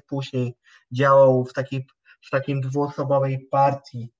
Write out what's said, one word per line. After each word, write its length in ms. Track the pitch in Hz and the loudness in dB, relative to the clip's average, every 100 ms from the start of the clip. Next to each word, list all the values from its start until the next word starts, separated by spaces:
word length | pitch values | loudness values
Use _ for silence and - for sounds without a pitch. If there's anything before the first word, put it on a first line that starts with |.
| - | -8
później 480 | 139 131 131 123 - _ _ _ | -10 -6 -6 -6 -8 _ _ _
działał 540 | 123 139 139 135 131 127 | -2 4 6 6 4 0
w 80 | |
takiej, 340 | - 131 135 131 _ _ _ _ | -6 -6 -8 -10 _ _ _ _
w 20 | |
takim 320 | 139 139 139 | -6 -4 -4
dwuosobowej 840 | 131 139 143 - 135 139 135 131 - | -4 -4 -4 -4 -2 0 0 -4 -4
partii. 600 | 143 139 135 - 120 117 _ | 0 0 0 -8 -14 -16 _